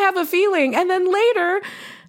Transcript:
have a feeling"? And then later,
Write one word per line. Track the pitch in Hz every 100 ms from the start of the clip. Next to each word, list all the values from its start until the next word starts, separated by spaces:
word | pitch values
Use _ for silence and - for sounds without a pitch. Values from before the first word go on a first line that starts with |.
| 392
have | 370
a | 320
feeling"? | 359 403 349 269
And | 247 359
then | 370 370
later, | 403 466 427 349 392 - - - -